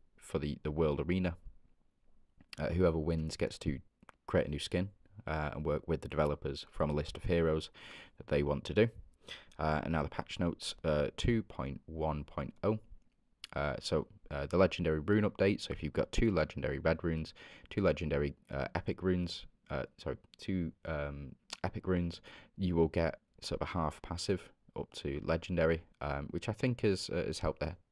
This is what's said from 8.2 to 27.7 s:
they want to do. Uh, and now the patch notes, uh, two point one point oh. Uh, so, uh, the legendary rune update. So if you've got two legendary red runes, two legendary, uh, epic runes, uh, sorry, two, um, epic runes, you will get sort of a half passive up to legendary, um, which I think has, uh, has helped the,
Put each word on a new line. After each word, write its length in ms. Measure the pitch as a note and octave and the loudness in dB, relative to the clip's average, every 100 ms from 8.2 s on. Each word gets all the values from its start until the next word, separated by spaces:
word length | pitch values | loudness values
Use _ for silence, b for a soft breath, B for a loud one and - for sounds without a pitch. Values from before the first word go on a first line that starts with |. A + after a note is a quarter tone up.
| - | -2
they 140 | D2 | 2
want 200 | C#2+ C#2+ | 2 0
to 100 | - | 0
do. 140 | F2 A2+ - - _ B B B - | 4 2 2 -16 _ B B B -2
Uh, 220 | D#2 D2+ | 2 2
and 100 | - | 2
now 100 | D#2+ | 0
the 60 | D2 | 0
patch 300 | - - - | -4 -6 -2
notes, 360 | F2 - - - | 0 0 -6 -4
uh, 240 | D#2+ D2+ C#2+ - | 0 2 2 0
two 260 | - A2+ | 2 2
point 360 | - - C2 - - | -2 -6 -8 -8 -10
one 380 | D#2+ D#2 D2+ | -4 -2 -2
point 300 | D2 - C#2 - | -6 -8 -8 -2
oh. 160 | G2+ A2 - - _ _ _ _ - - | 0 0 -4 -20 _ _ _ _ -8 -2
Uh, 180 | D2 - | -2 -2
so, 260 | - D#2+ - - - | -2 -2 -2 -8 -10
uh, 140 | C#2+ | -6
the 140 | C#2+ F2 | 0 4
legendary 420 | F#2 - D#2+ D#2 | 4 4 0 2
rune 240 | D2+ G#2+ | 4 4
update. 340 | G#2 - G2 - | 2 4 2 2
So 100 | - | -2
if 100 | - | -6
you've 120 | D2 | -4
got 180 | - - | -2 0
two 180 | - A2+ | 2 4
legendary 480 | F2 D2+ - C#2 C#2 | 4 2 0 -4 0
red 240 | D#2+ E2 | 2 2
runes, 300 | E2+ D#2+ D#2 B B B - | 2 -2 -4 B B B -6
two 100 | - | 2
legendary, 540 | F#2+ D2+ D#2+ C#2+ D2 - - | 2 2 0 0 0 -2 -8
uh, 140 | C#2 - | -6 -4
epic 280 | F2 - - | -2 -4 -2
runes, 440 | F#2 F2+ F2 - - - - | 2 2 0 -6 -12 -18 -8
uh, 140 | C#2 - - | -6 -6 -8
sorry, 220 | - C2 - - | -6 -6 -10 -12
two, 320 | - F#2+ E2 - | -4 -2 -2 -6
um, 500 | - D2+ D2 C#2+ C2+ - - - | -6 -4 -4 -6 -10 -14 -16 -6
epic 220 | F2+ - - | -4 -2 0
runes, 340 | F2+ F2 - B B B - | 2 2 -4 B B B -4
you 180 | F#2 E2 | 2 4
will 120 | D#2+ | 4
get 320 | F2 E2 - _ _ | 4 0 0 _ _
sort 220 | - - | -8 -4
of 40 | - | -2
a 40 | |
half 320 | F2+ D2+ - | 0 0 -2
passive 500 | - E2 - F#2 - - - - | -6 -4 -2 -2 -4 -20 -14 -10
up 160 | - - | -10 -8
to 260 | D2 C#2 | -6 -4
legendary, 580 | - E2 - E2+ D#2+ E2 - _ | 0 -2 0 2 4 4 -2 _
um, 240 | D2 C#2+ D2 | -4 -4 -4
which 200 | F2 - | -4 -4
I 20 | |
think 300 | G#2+ B2+ A#2+ | -2 0 2
has, 260 | G#2+ F#2+ - | 2 2 0
uh, 160 | F2+ - | -2 -2
has 120 | D#2+ | -2
helped 220 | D#2+ - | -2 -2
the, 140 | D#2 | -4